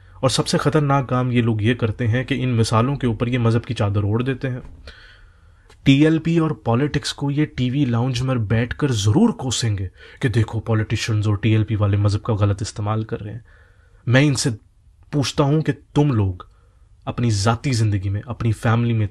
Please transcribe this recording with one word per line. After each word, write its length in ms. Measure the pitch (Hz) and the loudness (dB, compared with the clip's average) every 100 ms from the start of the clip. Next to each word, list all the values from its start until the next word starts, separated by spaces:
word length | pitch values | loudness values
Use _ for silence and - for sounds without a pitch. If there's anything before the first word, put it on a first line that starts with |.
| - - | -20 -2
और 80 | 135 | 0
सबसे 280 | - - 165 | 0 0 0
ख़तरनाक 500 | 147 156 143 139 120 | 2 2 2 0 0
काम 220 | 127 127 | -2 0
ये 100 | 120 | 2
लोग 200 | 113 110 | 2 2
ये 120 | 107 123 | 0 0
करते 300 | 110 - 120 | -2 -2 0
हैं 180 | 123 127 | 0 -2
कि 80 | 127 | -2
इन 120 | 127 | 0
मिसालों 460 | 117 113 113 123 143 | 0 2 2 2 0
के 100 | 123 | -2
ऊपर 220 | 107 120 | -2 -2
ये 100 | 127 | 0
मज़हब 260 | 117 117 | 2 0
की 100 | - | -2
चादर 300 | 110 104 101 | -2 0 0
ओढ़ 180 | 98 113 | 0 0
देते 260 | 127 127 131 | -2 -4 -6
हैं। 140 | 127 - - - - - - - - - _ _ - - | -8 -12 -18 -20 -20 -20 -20 -20 -20 -20 _ _ -4 2
टीएलपी 520 | 135 156 160 165 165 | 6 6 2 0 0
और 140 | 156 143 - | 0 -2 -2
पॉलिटिक्स 460 | 117 143 143 - | 0 0 -2 -6
को 180 | - 143 | -6 -4
ये 140 | 143 147 | -2 -2
टीवी 360 | - 127 135 | -2 -2 0
लाउंज 360 | 131 117 127 120 | 0 0 -2 -2
में 260 | 131 127 104 | -2 -2 0
बैठकर 420 | 113 120 - 143 | 0 0 -2 -2
ज़रूर 400 | 113 101 139 226 | 0 2 4 4
कोसेंगे 540 | - 131 - 117 101 95 - - - | 0 -6 -4 -2 -2 -6 -10 -20 -6
कि 60 | 131 | -2
देखो 320 | 113 107 113 | 0 0 -2
पॉलिटिशियंस 680 | - 110 104 113 - 107 104 | -2 -2 0 -4 -2 -2 0
और 100 | 101 | 0
टीएलपी 400 | 113 110 104 107 | 2 2 2 0
वाले 200 | 101 101 | 2 2
मज़हब 240 | 104 104 | 2 0
का 140 | - 104 | -2 0
गलत 260 | 101 98 | 0 0
इस्तेमाल 420 | 104 - 104 110 | -6 -6 -4 -4
कर 140 | 110 117 | -4 -8
रहे 160 | 107 | -10
हैं। 100 | 117 - - - _ - - - | -14 -16 -20 -20 _ -20 -10 2
मैं 160 | 120 | 4
इनसे 280 | 151 127 147 107 _ _ - _ - | 4 2 -2 -4 _ _ -20 _ -6
पूछता 320 | 147 131 - | -4 -2 0
हूँ 180 | 139 156 | 2 2
कि 100 | 147 | 0
तुम 380 | 135 - 147 147 | -4 -2 0 2
लोग 340 | 117 95 90 - _ _ _ - - - | 2 0 -2 -12 _ _ _ -20 -16 -10
अपनी 240 | - 120 | -2 0
ज़ाती 380 | 101 107 120 147 | 0 0 0 0
ज़िंदगी 360 | 117 110 101 98 | 0 0 0 -2
में, 120 | 101 | -6
अपनी 300 | - 113 117 | -8 -4 -2
फैमिली 420 | 107 120 117 117 | -2 0 0 2
में 120 | 113 107 | 0 -2